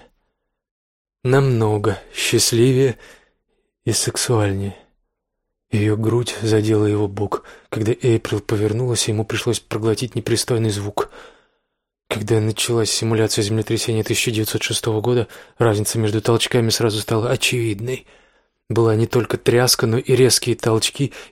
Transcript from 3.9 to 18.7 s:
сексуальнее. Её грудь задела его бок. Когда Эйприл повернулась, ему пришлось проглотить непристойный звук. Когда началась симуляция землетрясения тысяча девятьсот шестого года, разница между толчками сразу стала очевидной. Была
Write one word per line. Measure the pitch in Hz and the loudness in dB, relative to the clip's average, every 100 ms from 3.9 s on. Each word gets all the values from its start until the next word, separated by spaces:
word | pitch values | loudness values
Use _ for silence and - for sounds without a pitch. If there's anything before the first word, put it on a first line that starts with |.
сексуальнее. | 107 - - - 117 104 98 98 - _ _ _ _ _ _ _ _ _ | -2 -4 -4 0 0 0 -2 -6 -10 _ _ _ _ _ _ _ _ _
Её | 107 107 107 | 0 0 0
грудь | 110 120 117 - | 0 0 -2 -4
задела | 113 107 107 107 104 | 0 2 2 2 2
его | 104 104 | 0 -2
бок. | 98 101 - - - _ | -4 -6 -6 -12 -20 _
Когда | 110 107 | -4 -2
Эйприл | - 127 113 - 104 | 0 2 0 0 -6
повернулась, | - 107 107 110 127 110 - | -4 -2 0 -2 -2 -2 -2
ему | 107 110 | -2 -2
пришлось | 107 - 110 | -4 -2 -4
проглотить | - 117 113 107 120 123 | -6 -4 -2 -2 -4 -6
непристойный | - 113 - 117 113 | -2 -2 0 0 0
звук. | 101 101 - - - - _ _ _ _ _ _ _ - | -2 -4 -6 -8 -10 -20 _ _ _ _ _ _ _ -8
Когда | 104 104 110 | -6 0 0
началась | 107 107 - 117 107 | 0 -2 -2 0 0
симуляция | - 113 110 110 - | -2 0 2 2 0
землетрясения | 101 110 104 113 - 110 | 0 -2 -2 -2 -2 -2
тысяча | 104 110 - | -2 -2 -2
девятьсот | 110 107 - | -2 -2 -4
шестого | - 110 117 110 | -4 -4 -2 -2
года, | 113 123 107 - - - | 0 0 -2 -8 -16 0
разница | 117 104 104 117 | 2 2 0 -2
между | 107 107 | 0 0
толчками | 110 113 - 123 113 | 2 2 2 0 0
сразу | - 117 107 | 0 0 -2
стала | 104 113 117 | -2 -2 0
очевидной. | 127 - 123 113 104 120 - - _ _ _ _ _ | -2 -2 -2 -4 -4 -6 -8 -12 _ _ _ _ _
Была | - | -4